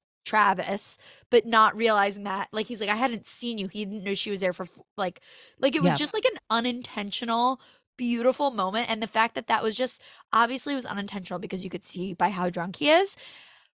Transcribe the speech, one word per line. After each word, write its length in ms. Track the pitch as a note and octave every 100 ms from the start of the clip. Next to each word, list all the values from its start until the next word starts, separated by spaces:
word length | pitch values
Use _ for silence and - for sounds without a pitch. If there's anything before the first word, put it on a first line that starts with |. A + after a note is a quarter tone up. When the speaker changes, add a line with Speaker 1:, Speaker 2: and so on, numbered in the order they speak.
| _ _ -
Speaker 1:
Travis, 720 | G#3+ G3+ F3+ - G3+ - - - - _
but 140 | A#3+ A#3
not 300 | A3+ A3 G#3
realizing 460 | A3+ G#3 G3+ G3+ G3+
that. 240 | G3 -
Like, 140 | G#3+ G#3+
he's 140 | A3
like, 80 | G3+
"I 40 | G#3+
hadn't 300 | B3+ A3 -
seen 300 | - A#3+ A3
you." 80 | G3
He 160 | G#3 G3+
didn't 180 | G#3+
know 120 | F#3+ G3
she 160 | A3
was 100 | G3
there 120 | F#3
for, 100 | F3+
f-, 160 | F3 - _ -
like, 240 | F#3 - - - - _
like, 160 | C#4 D4+
it 80 |
was 120 | C#4 C#4
Speaker 2:
Yeah. 20 |
Speaker 1:
just, 160 | D4
like, 120 | A4 B4
an 140 | F#4+ -
unintentional, 1120 | A3+ B3 B3 - A3 G3+ - A#3 A#3 B3 C4 _ _ _ -
beautiful 540 | A#3+ A#3 B3 B3 C#4+
moment. 380 | G#3+ F#3+ G#3+ A#3
And 140 | A3
the 40 | A3
fact 280 | A3 A3+ -
that 120 | -
that 160 | A3+
was 120 | A3 G#3+
just, 260 | B3+ - - - _
obviously 400 | A3 A#3 C4 C#4+
it 40 | C4+
was 80 | A#3+
unintentional 520 | G3 G3+ G3+ F#3 F3+
because 240 | G#3+ F#3
you 60 | F#3+
could 120 | F3 -
see 280 | F3+ F#3+
by 160 | F3 F#3
how 180 | F#3 F3+
drunk 260 | F3+ F3 -
he 120 | D4
is. 240 | E4 G4 - - - - _ _